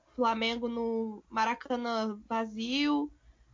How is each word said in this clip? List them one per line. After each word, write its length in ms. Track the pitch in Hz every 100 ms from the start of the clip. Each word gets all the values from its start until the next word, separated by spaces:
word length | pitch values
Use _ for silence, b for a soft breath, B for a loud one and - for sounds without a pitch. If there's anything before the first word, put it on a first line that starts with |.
| _
Flamengo 540 | - 233 226 226 233 233
no 560 | 233 226 226 226 208 -
Maracanã 920 | 226 220 233 277 240 240 226 220 208 -
vazio, 800 | 226 226 214 233 269 294 294 294 - b b b